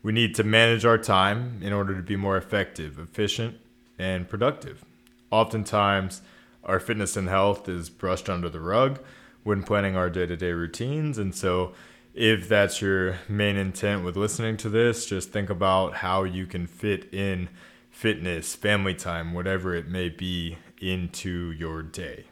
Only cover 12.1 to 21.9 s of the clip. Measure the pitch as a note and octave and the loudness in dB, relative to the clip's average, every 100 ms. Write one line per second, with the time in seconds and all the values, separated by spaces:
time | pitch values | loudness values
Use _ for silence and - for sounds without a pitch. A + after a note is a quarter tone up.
12.1 | - A2 G#2+ F2+ G#2 G2+ - G2 F#2+ F#2 | 0 2 2 4 4 4 2 0 2 0
13.1 | F2+ - G#2 G#2 G2 F#2+ F#2 G2+ G2+ F2+ | -2 -4 0 2 2 -2 -2 -2 0 -2
14.1 | F#2 G#2 - A2+ A2 A2+ A2 A#2+ A#2 - | -2 -2 0 -2 -2 0 4 4 2 -4
15.1 | F#2+ - G#2 G2 F2+ F#2+ F#2+ F#2 - F2+ | -4 -4 -4 -2 0 4 4 2 -4 0
16.1 | F#2+ F#2+ F2+ F2+ F2+ E2+ - G#2+ F#2 - | 0 0 -4 -6 -6 -6 -4 -2 -2 -4
17.1 | F#2+ G2 F#2 F2 - - - _ - A2 | -4 -2 -2 -6 -12 -20 -20 _ -2 0
18.1 | F2 F2+ E2 - - G#2 G#2 G2 F2+ F2+ | 0 -2 -4 -6 -2 2 2 0 -2 -4
19.1 | E2+ E2 F2 F#2 F#2+ F2+ F2 D2+ F#2 F2+ | -6 -4 -4 -2 -2 -2 -4 -4 -4 -4
20.1 | E2 F#2 F2 E2+ E2 - - F#2+ F#2 F2 | -4 -4 -4 -6 -10 -18 -8 -4 -2 -4
21.1 | - F#2+ F2 F2 D#2 D#2+ D#2+ D#2 | -6 -6 -6 -6 -6 -8 -8 -10